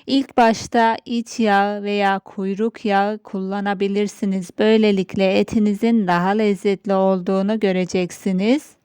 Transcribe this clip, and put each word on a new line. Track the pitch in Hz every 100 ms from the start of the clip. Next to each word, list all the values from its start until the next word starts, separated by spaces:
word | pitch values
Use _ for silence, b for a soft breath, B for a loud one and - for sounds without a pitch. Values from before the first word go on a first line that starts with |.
| -
İlk | 269 269 -
başta | 233 226 - 240 226 226
iç | - 240 226 -
yağ | 220 196 202 208
veya | 202 202 196 196
kuyruk | - - 190 196 226 -
yağı | 214 196 202 214
kullanabilirsiniz. | - 196 190 202 202 196 196 202 208 - 202 190 175 -
Böylelikle | 214 220 214 196 185 170 190 202
etinizin | 208 226 208 202 233 233 185
daha | 175 180
lezzetli | 208 214 196 208 196 -
olduğunu | 196 190 190 180 190 196 220
göreceksiniz. | 202 185 180 185 175 - 202 185 208 277 - _